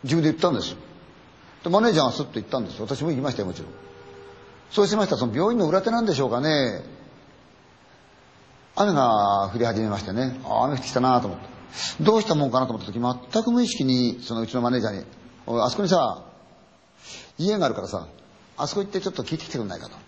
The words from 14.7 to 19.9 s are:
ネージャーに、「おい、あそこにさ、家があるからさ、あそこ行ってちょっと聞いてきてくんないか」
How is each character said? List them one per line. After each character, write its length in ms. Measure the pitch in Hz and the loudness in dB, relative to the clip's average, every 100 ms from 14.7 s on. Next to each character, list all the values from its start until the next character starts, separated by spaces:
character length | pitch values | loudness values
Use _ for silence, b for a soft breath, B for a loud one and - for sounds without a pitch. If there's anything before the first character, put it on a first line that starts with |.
ネ 80 | 123 | 0
ー 20 | |
ジ 60 | 107 | 0
ャ 40 | |
ー 80 | 98 | -4
に、 40 | - - - - - | -12 -20 -20 -16 -4
「お 120 | 117 | 0
い、 20 | |
あ 80 | 107 | 0
そ 80 | - | 0
こ 60 | |
に 80 | 190 | 2
さ、 340 | 180 123 87 - - - - - _ _ _ B B B - | 4 2 -2 -14 -20 -20 -20 -20 _ _ _ B B B -4
家 220 | 180 208 | 0 2
が 80 | 143 | 0
あ 20 | |
る 60 | |
か 80 | 107 | 0
ら 60 | 92 | -6
さ、 180 | 98 80 - - - - - | -8 -10 -20 -20 -20 -20 -6
あ 100 | 143 | -4
そ 100 | 202 | -2
こ 60 | |
行 60 | 196 | -4
っ 20 | |
て 100 | 190 | -4
ち 60 | 190 | -4
ょ 40 | |
っ 20 | |
と 100 | 175 | -6
聞 120 | 117 | -6
い 40 | 160 | -6
て 60 | |
き 60 | - | -6
て 80 | 131 | -6
く 60 | |
ん 40 | 101 | -6
な 80 | 85 | -8
い 40 | |
か」 60 | - | -14